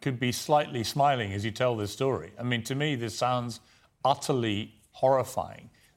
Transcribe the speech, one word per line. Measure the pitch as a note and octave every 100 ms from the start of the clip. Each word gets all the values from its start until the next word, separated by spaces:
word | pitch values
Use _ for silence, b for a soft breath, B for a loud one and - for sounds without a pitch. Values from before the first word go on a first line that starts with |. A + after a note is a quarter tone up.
could | C#3+ B2
be | B2
slightly | A#2 - D3+ C#3 A#2+
smiling | G#2 D3 C#3+ C3 G#2
as | G2+ A2
you |
tell | G2 B2+ A#2
this | G2+
story. | - C3+ G#2+ E2 -
I |
mean, | A#2+ A#2+
to | A2 C3+
me, | D3+ C3
this | A#2 -
sounds | B2+ B2+ A#2+ A2 b b b _
utterly | B2+ C#3 - C3+ A2+ G2+ A2 - _
horrifying. | - C3 C3 A#2+ - - - - b b